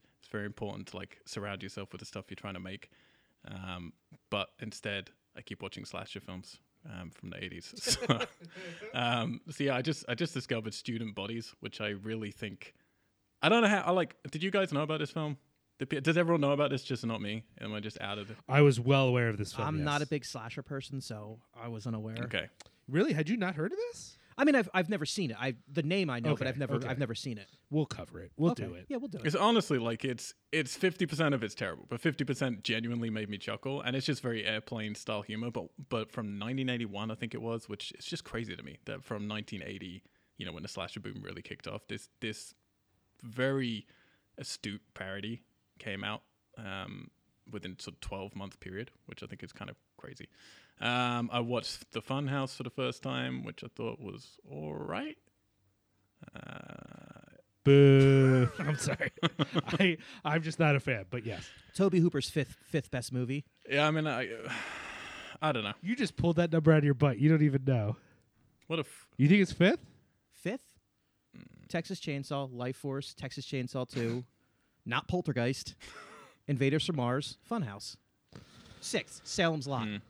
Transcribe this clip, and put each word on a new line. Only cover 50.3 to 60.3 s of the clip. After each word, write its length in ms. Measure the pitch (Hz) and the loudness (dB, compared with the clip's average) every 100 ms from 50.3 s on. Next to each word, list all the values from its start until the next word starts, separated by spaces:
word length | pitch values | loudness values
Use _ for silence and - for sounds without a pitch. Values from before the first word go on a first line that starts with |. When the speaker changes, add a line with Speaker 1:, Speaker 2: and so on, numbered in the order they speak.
| _ - - _ - | _ -20 -20 _ -6
Speaker 1:
Um, 480 | 120 123 123 120 120 | -2 0 2 0 0
I 80 | 120 | -2
watched 500 | 117 120 - - - | 0 -2 -4 -10 -8
The 80 | 110 | -8
Funhouse 540 | - 135 143 139 131 - | -4 -4 -2 -2 -4 -6
for 60 | |
the 80 | 127 | -8
first 320 | - 127 123 | -4 -4 -2
time, 400 | 135 127 127 127 | -4 -4 -4 -4
which 200 | 117 - | -8 -10
I 40 | 117 | -12
thought 260 | - 117 117 | -8 -6 -6
was 380 | 104 - - - - | -10 -12 -16 -20 -16
all 260 | 143 151 | -10 -8
right. 420 | 156 147 180 302 302 _ _ _ _ _ _ _ _ _ _ - | -8 -6 -6 -6 -10 _ _ _ _ _ _ _ _ _ _ -20
Uh, 840 | - - - - 50 - - - - - - _ _ | -16 -14 -14 -14 -16 -16 -18 -20 -20 -20 -20 _ _
Speaker 2:
Boo. 840 | - 139 139 135 135 135 131 131 123 | 10 12 12 12 12 10 10 8 6
<laughs> 40 | - | 2
I'm 180 | 147 147 | -2 0
sorry. 320 | 147 117 131 - 165 - | 0 0 -2 -2 -2 0
<laughs> 360 | 147 170 - 160 | -2 0 0 2
I, 160 | 190 160 - - | 2 2 -6 -8
I'm 180 | 156 | -2